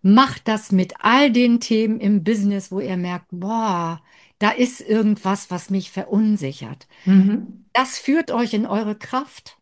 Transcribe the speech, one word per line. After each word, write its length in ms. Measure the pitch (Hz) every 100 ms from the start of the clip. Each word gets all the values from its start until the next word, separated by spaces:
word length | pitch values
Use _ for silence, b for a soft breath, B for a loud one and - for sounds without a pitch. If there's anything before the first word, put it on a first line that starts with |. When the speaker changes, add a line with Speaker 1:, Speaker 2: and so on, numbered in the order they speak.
Speaker 1:
Macht 460 | 185 214 269 - -
das 240 | 214 -
mit 240 | 190 180 -
all 300 | - 254 285
den 280 | 233 247 233
Themen 400 | - 220 226 226
im 240 | 196 208
Business, 480 | 160 220 202 196 190
wo 80 | 190
ihr 180 | - 180
merkt: 300 | 180 175 _
"Boah, 720 | 180 190 226 220 175 165 165 b b b _
da 100 | 208
ist 320 | 226 247 -
irgendwas, 720 | - 220 214 208 190 202 -
was 180 | 180 -
mich 220 | 190 -
verunsichert." 960 | - - 208 220 208 135 139 110 - _ b 185
Speaker 2:
Mhm. 600 | 190 196 220 - - _
Speaker 1:
Das 260 | 240 262 -
führt 320 | - 311 330
euch 220 | 233 233 214
in 100 | 226
eure 300 | 202 214 214
Kraft. 600 | - 254 285 - - _